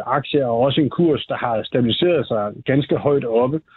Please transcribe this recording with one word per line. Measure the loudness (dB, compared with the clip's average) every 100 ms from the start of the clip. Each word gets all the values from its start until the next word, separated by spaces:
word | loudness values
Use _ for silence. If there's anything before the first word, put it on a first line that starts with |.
| -2
aktier, | -4 0 0 0
og | 2
også | 2 2
en | 0
kurs, | 2 2 2 -2
der | -4
har | -2 -4
stabiliseret | -2 0 0 2 2 0 0
sig | -2 -4 -6 -2
ganske | 0 0 0
højt | 2 0 0
oppe. | 0 0 -2 _